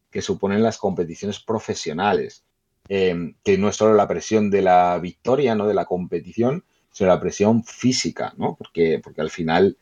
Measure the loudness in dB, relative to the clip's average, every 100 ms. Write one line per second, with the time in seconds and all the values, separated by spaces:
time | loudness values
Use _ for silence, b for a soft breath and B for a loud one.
0 | _ -10 -6 -4 -2 0 0 0 -4 -2
1 | -6 -6 -10 -10 -6 -6 -4 -8 -6 -2
2 | 0 0 -4 -10 _ _ _ _ -6 0
3 | 0 0 -6 -8 0 2 2 2 4 4
4 | 2 -2 -2 0 2 2 4 4 4 0
5 | -4 -8 -2 0 2 0 0 0 -2 -6
6 | -4 -8 -8 -2 -2 -2 -8 _ _ -2
7 | 2 2 2 0 2 2 0 -2 0 0
8 | -4 -6 -10 -6 -6 -6 -12 0 0 0
9 | -4 -8 -8 -4 0 4 2 2